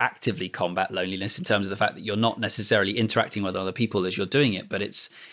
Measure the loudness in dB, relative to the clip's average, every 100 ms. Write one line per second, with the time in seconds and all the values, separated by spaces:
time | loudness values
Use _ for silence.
0 | -2 0 -2 -2 -4 -2 -2 0 -2 0
1 | -2 -2 -4 -4 0 2 2 0 0 0
2 | -4 2 2 2 -2 -2 2 4 4 2
3 | 2 2 0 0 -2 -2 -2 0 0 2
4 | 0 -2 0 2 2 0 -4 -6 -4 -4
5 | -6 -10 -20